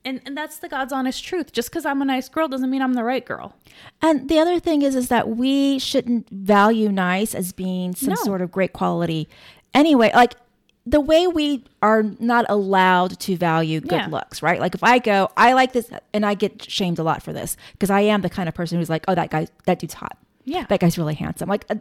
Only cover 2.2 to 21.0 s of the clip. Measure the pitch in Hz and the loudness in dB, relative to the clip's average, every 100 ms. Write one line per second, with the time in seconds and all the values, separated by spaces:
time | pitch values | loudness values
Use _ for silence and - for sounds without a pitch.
2.2 | 262 320 320 262 254 269 262 247 226 262 | -4 -2 -2 -2 -2 0 0 0 -2 -4
3.2 | 254 - - - _ - - _ 311 294 | -6 -10 -12 -18 _ -20 -20 _ 2 2
4.2 | 269 311 339 349 339 294 285 262 247 240 | 2 2 4 2 0 2 2 0 0 0
5.2 | 220 226 262 277 277 269 - 269 240 233 | 0 -2 0 2 2 0 -2 -2 0 -2
6.2 | - 190 196 202 208 226 214 190 180 185 | -4 -4 2 6 6 4 2 0 0 0
7.2 | 220 - 180 185 185 185 180 180 269 427 | -2 -4 -8 -6 -6 -4 -6 -4 -4 -2
8.2 | 277 185 180 190 185 - 180 170 165 160 | -2 -2 -4 -2 -4 -2 -2 -2 -2 -4
9.2 | 151 - - - _ 262 320 262 220 247 | -8 -12 -20 -20 _ 2 6 6 6 6
10.2 | 240 - _ _ _ _ 233 294 285 320 | 4 0 _ _ _ _ 0 0 4 4
11.2 | 359 320 294 277 - _ 208 220 214 - | 4 0 -2 -2 -8 _ 2 2 0 -2
12.2 | 233 240 - 208 196 190 185 180 180 - | 0 2 2 0 2 4 4 4 2 -4
13.2 | - 175 175 160 160 160 285 165 180 151 | -6 -2 0 0 0 -4 -2 -2 -2 -6
14.2 | - - 156 180 175 196 208 247 226 196 | -8 -4 -2 0 -2 0 2 4 4 2
15.2 | 185 - 233 254 254 240 214 - - 208 | 2 4 6 6 2 0 -6 -10 -6 -2
16.2 | 208 202 196 - - - 180 165 160 - | -2 0 -4 -4 -10 -4 -2 -2 -2 -4
17.2 | - - - - - - 196 202 208 208 | -6 -10 -10 -10 -16 -4 0 4 4 2
18.2 | 180 - 165 - 165 170 165 160 - 170 | -2 -4 -6 -6 -4 -4 -2 -2 0 -2
19.2 | - 156 - _ - 175 165 - - - | -2 -4 -6 _ -2 -2 -4 -12 -14 -16
20.2 | _ _ 254 269 - 208 175 170 | _ _ -8 -6 -2 2 2 0